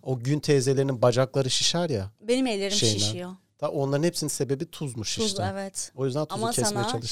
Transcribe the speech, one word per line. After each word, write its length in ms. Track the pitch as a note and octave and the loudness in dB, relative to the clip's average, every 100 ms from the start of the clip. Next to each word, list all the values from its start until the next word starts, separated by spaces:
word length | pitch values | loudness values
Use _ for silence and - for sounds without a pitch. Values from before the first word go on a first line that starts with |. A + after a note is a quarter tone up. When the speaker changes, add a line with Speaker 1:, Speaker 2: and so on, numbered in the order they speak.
Speaker 1:
O 160 | - B2+ | -4 -2
gün 200 | B2 D3 | 0 0
teyzelerinin 600 | - C#3+ B2 C3+ C#3 B2 | 4 4 4 2 2 4
bacakları 480 | B2 A#2 C3 C#3 C3 | 4 4 2 0 0
şişer 400 | - - E3+ E3+ | 2 2 0 0
ya. 220 | A2+ G2 - | -2 -4 -8
Speaker 2:
Benim 260 | G#3 B3+ C4 | 0 0 2
ellerim 300 | G3+ G3 G#3 | 0 0 2
Speaker 1:
Şeyden. 200 | A2+ - | 2 2
Speaker 2:
şişiyor. 340 | G#2 F3 F3+ F#3 _ _ | 0 -2 -10 -14 _ _
Speaker 1:
Ta 120 | D3 | -4
onların 340 | D#3+ C#3 C#3+ | 0 0 2
hepsinin 260 | E3+ - D3+ | 2 0 -4
sebebi 360 | - C3 C#3 E3 | -2 -2 -2 -4
tuzmuş 440 | - D3 A2+ G2+ - | -8 -8 -6 -6 -2
Speaker 2:
Tuz, 100 | G#3+ | -2
Speaker 1:
işte. 240 | F#3+ F#3 | -2 -4
Speaker 2:
evet. 380 | G3 G3 - - - | -4 -8 -8 -10 -4
Speaker 1:
O 100 | C3+ | -4
yüzden 200 | C#3 D3+ | -2 -4
tuzu 160 | G3 | -2
Speaker 2:
Ama 80 | A3+ | -2
Speaker 1:
kesmeye 180 | - A3 | 0 0
Speaker 2:
sana 140 | G#3 G#3 | 0 -2
Speaker 1:
çalışıyorum. 200 | B3 A#3+ | -4 -4